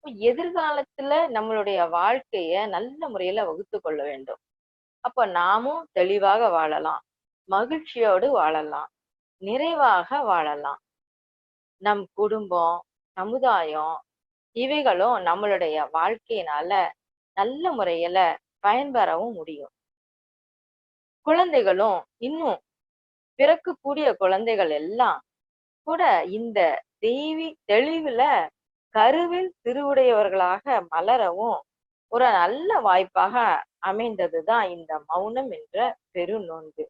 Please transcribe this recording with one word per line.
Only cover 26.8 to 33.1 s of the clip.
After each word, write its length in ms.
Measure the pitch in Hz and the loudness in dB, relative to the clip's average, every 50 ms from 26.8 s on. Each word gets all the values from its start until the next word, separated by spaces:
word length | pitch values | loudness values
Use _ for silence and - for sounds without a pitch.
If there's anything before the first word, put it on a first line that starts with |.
| - _ _ _ | -8 _ _ _
தெய்வி-, 520 | - 226 247 269 294 311 311 320 320 320 311 _ _ | -2 -2 0 0 -4 -4 -6 -6 -6 -10 -12 _ _
தெளிவுல 800 | - 202 220 262 302 330 330 311 294 240 226 262 294 - 196 160 151 _ _ _ _ _ _ _ _ _ | 2 2 2 4 2 -2 -4 -4 -2 0 2 2 4 2 0 0 -2 _ _ _ _ _ _ _ _ _
கருவில் 580 | 220 214 240 285 330 349 339 349 359 370 370 - _ | 4 4 6 6 4 0 -2 -2 -4 -4 -6 -8 _
திருவுடையவர்களாக 1200 | _ 240 247 285 285 277 277 269 262 247 233 208 214 196 185 190 180 180 185 196 _ 285 269 214 175 170 | _ -6 -4 -2 -2 2 4 4 6 6 6 4 4 2 2 0 2 0 0 -2 _ -2 -2 -2 -2 -2
மலரவும் 720 | 156 160 175 208 247 254 214 180 170 190 220 233 202 156 - _ _ _ _ _ _ _ _ _ | -4 -2 2 2 2 2 2 0 -2 -2 -4 -4 -4 -6 -8 _ _ _ _ _ _ _ _ _
ஒரு 140 | 214 240 254 247 | 0 2 4 4
நல்ல 480 | 214 185 170 180 226 277 330 392 453 349 | 6 4 2 2 0 -2 -2 0 0 2
வாய்ப்பாக 840 | 233 202 185 185 190 185 | 4 4 4 4 4 0